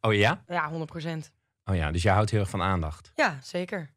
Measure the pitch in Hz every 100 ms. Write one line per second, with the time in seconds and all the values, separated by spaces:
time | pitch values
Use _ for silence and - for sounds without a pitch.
0 | 117 104 104 175 - 175 151 160 156 165
1 | 160 160 151 _ _ _ - 92 76 85
2 | 92 95 107 107 98 98 90 92 80 -
3 | - - 254 139 - 175 180 196 151